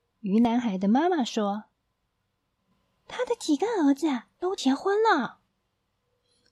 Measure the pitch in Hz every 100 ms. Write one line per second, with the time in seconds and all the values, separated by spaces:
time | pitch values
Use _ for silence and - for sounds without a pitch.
0 | _ _ 202 214 233 240 240 185 196 247
1 | 349 339 233 - 202 208 - _ _ _
2 | _ _ _ _ _ _ _ _ _ _
3 | - - 494 466 - 285 427 440 277 277
4 | 320 247 - - 359 392 262 269 381 415
5 | 453 339 214 - _ _ _ _ _ _
6 | _ _ _ _ _